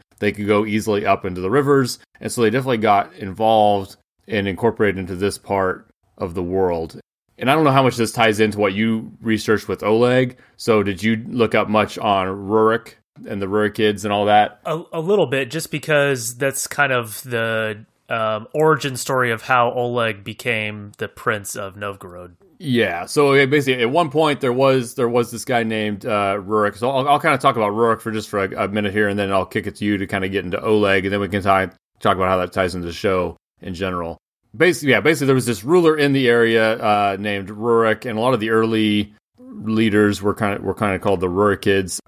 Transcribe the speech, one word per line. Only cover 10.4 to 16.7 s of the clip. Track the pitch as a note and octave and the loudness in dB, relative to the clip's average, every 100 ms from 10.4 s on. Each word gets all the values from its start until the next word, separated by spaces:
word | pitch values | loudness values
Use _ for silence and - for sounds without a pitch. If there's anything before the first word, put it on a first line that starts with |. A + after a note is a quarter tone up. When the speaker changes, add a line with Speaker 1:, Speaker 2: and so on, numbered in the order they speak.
| _ - | _ -8
Speaker 1:
So | - G#2+ | 0 2
did | G2 F#2 | 2 -2
you | G#2+ A2 A#2 | -2 -2 -2
look | B2+ G#2+ | 0 2
up | A2 G#2 | 2 2
much | G#2+ G2+ - | 2 0 -2
on | G#2+ G2 F#2+ | 0 0 0
Rurik | G2 G2 A2 A2 A2+ - - _ - - | -4 0 2 4 2 -4 -20 _ -20 -10
and | G#2 | -8
the | F#2+ | -2
Rurikids | G#2 G#2 G#2 G#2+ G2+ | 0 0 0 0 0
and | G#2 | -2
all | G#2 G#2 | 0 4
that? | G#2 G#2 - - | 4 2 -2 -8
Speaker 2:
A, | D#3+ - | -8 -6
a | E3 | -6
little | E3 G#3 C#3 | 0 0 0
bit, | C3+ B2+ | -2 -4
just | D#3+ - | -8 -8
because | D3+ D#3 D3+ C#3+ C3 A2+ A#2+ | -8 0 2 2 0 -6 -4
that's | C3+ - | -4 -4
kind | - | -6